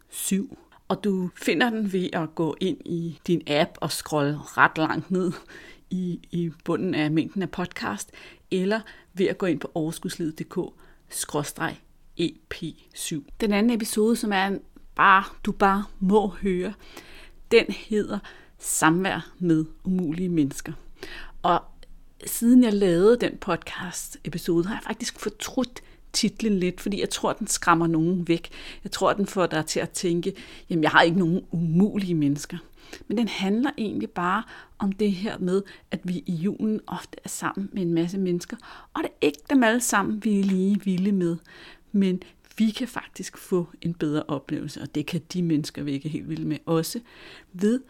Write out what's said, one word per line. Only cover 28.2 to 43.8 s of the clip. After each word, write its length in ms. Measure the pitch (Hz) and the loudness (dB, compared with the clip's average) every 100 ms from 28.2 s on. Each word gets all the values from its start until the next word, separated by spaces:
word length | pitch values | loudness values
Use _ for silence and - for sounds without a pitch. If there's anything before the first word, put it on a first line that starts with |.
| 170 | 2
væk. 200 | 165 - - - - | 0 -2 -16 -16 -14
Jeg 80 | - | -8
tror, 200 | - 190 | 2 2
den 140 | 208 196 | 4 0
får 200 | 196 165 | 2 2
dig 200 | 156 156 | 0 -2
til 140 | - | -2
at 100 | 170 | -2
tænke, 440 | - 185 170 190 - - - - | -2 0 0 -2 -6 -14 -16 -4
"Jamen, 120 | 170 | 2
jeg 80 | 151 | 6
har 120 | 156 | 8
ikke 160 | 170 170 | 6 6
nogen 280 | 165 180 - | 2 2 -2
umulige 640 | 170 170 165 208 208 190 | -2 2 4 4 2 -2
mennesker." 440 | 165 143 147 - 170 - - - - - | 0 2 0 -4 -12 -14 -20 -20 -16 -4
Men 100 | 208 | -2
den 100 | 220 | -2
handler 420 | - 190 214 277 - | -2 0 0 0 -2
egentlig 320 | 214 - 214 | -4 -4 -6
bare 320 | - 175 202 226 - - - | -4 -2 -2 -4 -16 -18 -6
om 140 | 196 | -4
det 200 | 190 208 | 0 0
her 260 | 180 214 - | 0 -4 -4
med, 240 | 185 190 196 - - | 0 0 -2 -14 -10
at 100 | 190 | -8
vi 180 | 180 180 - | -4 -6 -4
i 60 | |
julen 480 | 170 190 - 214 214 - | -2 -2 -2 -2 -2 -4
ofte 320 | 175 - - | -10 -10 -16
er 40 | - | -12
sammen 400 | - 175 - 196 | -8 -6 -6 -6
med 100 | 208 | -2
en 120 | 170 | 0
masse 240 | 165 175 196 | 0 0 0
mennesker, 380 | 185 175 - - - - - | 0 -2 -4 -14 -14 -20 -10
og 100 | - | -6
det 80 | 320 - | -6 0
er 60 | - | 0
ikke 140 | - - | 0 2
dem 120 | 277 | 4
alle 180 | 226 240 | 6 4
sammen, 440 | - 214 202 214 | 2 0 0 -2
vi 160 | 214 202 | 2 2
er 40 | |
lige 360 | 196 185 190 202 | 4 2 4 2
vilde 280 | 202 180 196 | 2 0 2
med. 240 | 196 170 170 - - - - _ | 2 2 -2 -8 -20 -20 -20 _
Men 300 | 202 196 185 - _ _ - | 2 2 0 -6 _ _ 0
vi 120 | 220 | 0
kan 180 | 208 254 | 0 -6
faktisk 500 | - - - - - | -6 -10 -14 -14 -12
få 300 | - 180 170 - | -2 -2 -2 -6